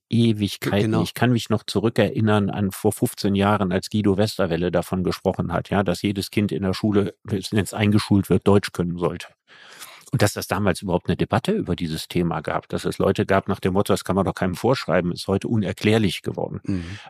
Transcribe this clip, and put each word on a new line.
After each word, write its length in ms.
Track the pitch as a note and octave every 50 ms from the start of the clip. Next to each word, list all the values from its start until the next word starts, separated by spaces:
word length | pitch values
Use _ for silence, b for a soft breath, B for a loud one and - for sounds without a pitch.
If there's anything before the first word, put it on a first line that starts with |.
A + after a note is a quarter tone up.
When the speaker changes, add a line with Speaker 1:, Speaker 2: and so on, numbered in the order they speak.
| _ _
Speaker 1:
Ewigkeiten. 840 | - A2+ A#2 A#2 A2 G#2 G#2 G2 - - - C3+ A#2 G2+ G#2 A2
Speaker 2:
Genau. 120 | A2 A2+ A2
Speaker 1:
Ich 100 | - -
kann 180 | - - A#2+
mich 200 | B2 A#2 - -
noch 120 | A2 G#2 -
zurückerinnern 840 | - - G#2 F#2 A2 - - A2 F#2+ - - A2 A2 G#2+ G#2+ G2+ G2
an 220 | - - G#2 G2
vor 200 | - - - G#2+
fünfzehn 440 | - - - B2 - - - G#2 G2+
Jahren, 360 | G2 G2 G2+ G#2+ G2+ G#2 F#2
als 200 | F2 F#2+ - -
Guido 260 | - G#2+ G2+ G2+ G2 F2+
Westerwelle 540 | G#2+ A2 - - - F2+ E2 E2 F2 F2+
davon 320 | E2+ F2+ F2 - - - F2+
gesprochen 500 | F2 F2 - _ G2 F2+ - F#2 F2+ E2+
hat, 160 | F2 F2 -
ja, 140 | - F#2+ G2+
dass 180 | F#2 F2 -
jedes 300 | - G2+ G2+ G2 F#2 -
Kind 200 | - - G#2 G2
in 120 | - - G2
der 100 | F#2+ F#2
Schule, 400 | - - A2 G2+ G2+ G2+ F#2+ - _ _
wenn 160 | - G#2 G2
es 340 | F#2+ - - G#2+ F#2 - -
eingeschult 560 | - A2 G#2 G#2 G#2 - - G#2 G2+ F#2 -
wird, 160 | F2+ F#2 - -
Deutsch 240 | G2 G2+ - -
können 260 | - - F2+ F2 E2+ F2
sollte. 300 | F2 D#2+ E2 F2 - - _ _ _ B B B B B B B B B B B B B
Und 100 | - A#2
dass 120 | - G2+ -
das 140 | G#2 G2 -
damals 340 | - F#2 G#2 G2+ E2+ -
überhaupt 260 | - G2 F2 F2 - -
eine 80 | F2
Debatte 380 | - D#2+ - - G#2 - - G3+
über 240 | A3 - - F2+ D#2+
dieses 320 | - D#2+ D#2+ D#2 - -
Thema 320 | - F2 F2 E2+ D#2+ D#2+
gab, 260 | D#2 - E2 E2+ - _
dass 160 | - F2+ -
es 140 | F#2 F2+ -
Leute 280 | F#2 F#2 F#2+ - G#2
gab 220 | F#2 F#2+ F#2+ - -
nach 140 | G2 -
dem 100 | - F#2+
Motto, 220 | F2+ G2 G#2 - G2+
„Das 100 | F2+ -
kann 140 | - F2+ G2
man 80 | F#2+
doch 100 | F#2 -
keinem 200 | - - F#2 F2+
vorschreiben“, 580 | - - A2 C3+ - - - D#2 F#2 E2+ F2 E2
ist 140 | - - -
heute 200 | G2 G2 - -
unerklärlich 720 | A#2 A2 G2 F2 G2+ - - G#2 G#2+ A#2 A2 F#2+ D#2 - -
geworden. 360 | - - E2+ E2+ - - - -
Speaker 2:
Mhm. 320 | - G2+ F#2 F2 E2 G2 G#2 - -